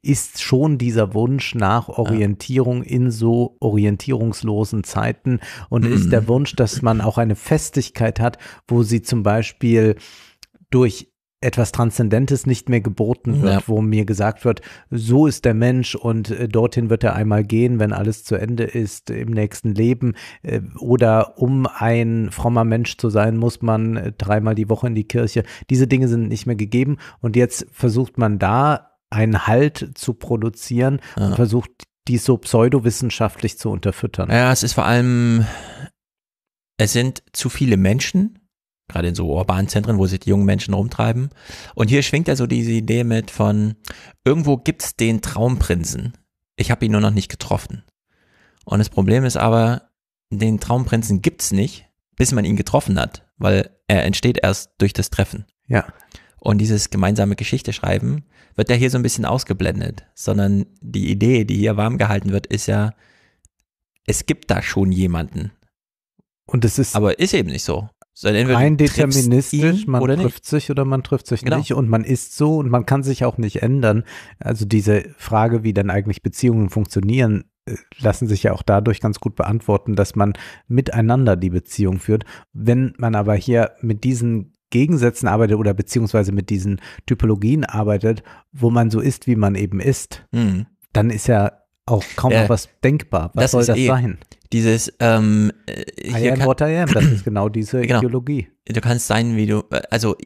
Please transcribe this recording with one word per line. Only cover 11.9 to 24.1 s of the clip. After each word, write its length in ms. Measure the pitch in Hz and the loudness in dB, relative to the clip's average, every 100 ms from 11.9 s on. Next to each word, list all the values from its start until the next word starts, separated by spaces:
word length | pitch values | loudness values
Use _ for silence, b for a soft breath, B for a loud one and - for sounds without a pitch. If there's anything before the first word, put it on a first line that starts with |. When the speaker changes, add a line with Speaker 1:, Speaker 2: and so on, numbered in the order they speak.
| - 113 113 131 135 - | 0 0 2 2 0 0
Speaker 1:
nicht 220 | 123 - | -2 0
mehr 120 | 120 | 0
geboten 600 | 107 95 110 120 120 143 | 0 -2 -2 -2 -2 0
wird, 100 | 101 | 2
Speaker 2:
Ja. 80 | 98 - | 0 0
Speaker 1:
wo 120 | 110 | 0
mir 260 | 110 107 104 | 2 0 0
gesagt 400 | 101 104 107 123 | 0 -2 0 -2
wird, 160 | 107 B B B | -2 B B B
so 380 | 120 110 127 151 | -8 2 4 4
ist 180 | 127 123 | 2 0
der 80 | |
Mensch 400 | 110 120 127 123 | 2 2 2 -2
und, 380 | - 117 113 104 | -4 -2 -2 -4
äh, 160 | 113 117 | -6 -2
dorthin 420 | 110 120 - 117 | 0 2 0 0
wird 140 | 113 | 0
er 100 | 113 | 0
einmal 300 | 107 107 107 | 0 0 0
gehen, 340 | 104 110 123 120 | 2 2 2 2
wenn 160 | 104 | 0
alles 300 | 98 104 107 | 0 -4 -4
zu 100 | - 104 | -4 -4
Ende 280 | 107 120 | -2 -4
ist 480 | 117 120 104 - - | -4 -4 -6 -8 -10
im 180 | 113 117 | -8 -4
nächsten 460 | 110 104 - 117 101 | -2 -2 -2 -4 0
Leben, 380 | 113 127 127 107 B B | 2 2 -2 -4 B B
äh, 200 | 165 113 95 - | -6 -6 -6 -10
oder 580 | - 127 117 110 107 - | 0 4 6 4 2 0
um 300 | 123 135 127 | 0 0 -2
ein 640 | - 117 117 117 113 107 | -2 0 0 0 0 -4
frommer 320 | - 120 120 | -2 0 2
Mensch 340 | 113 113 117 - | 2 0 -2 -2
zu 140 | 120 | 0
sein, 260 | 107 107 113 | 2 2 2
muss 240 | 117 - | 0 -2
man, 340 | 117 110 113 113 | -2 0 0 -2
äh, 160 | 98 | -6